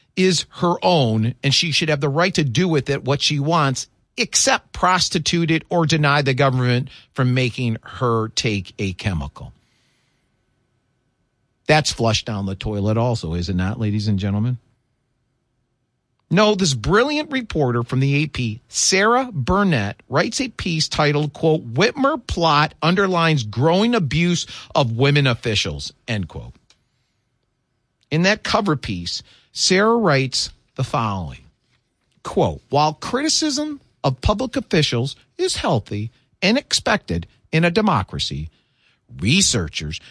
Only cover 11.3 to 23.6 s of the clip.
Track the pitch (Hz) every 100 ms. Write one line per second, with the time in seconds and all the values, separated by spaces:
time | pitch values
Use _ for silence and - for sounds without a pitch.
11.3 | _ _ _ - 151 - - 113 107 -
12.3 | 104 98 95 107 104 101 110 123 113 80
13.3 | 87 87 90 92 113 107 104 104 98 98
14.3 | 104 120 123 _ _ _ _ _ _ _
15.3 | _ _ _ _ _ _ _ _ _ _
16.3 | 170 214 208 180 127 110 208 277 302 311
17.3 | 262 226 156 127 120 117 127 139 143 156
18.3 | - 120 110 - - - 190 214 247 254
19.3 | 170 120 190 196 127 101 - - 135 208
20.3 | - 254 - 185 160 - - 147 147 147
21.3 | - 156 156 120 123 233 285 269 311 -
22.3 | - 165 147 156 - 156 190 190 175 165
23.3 | 151 107 117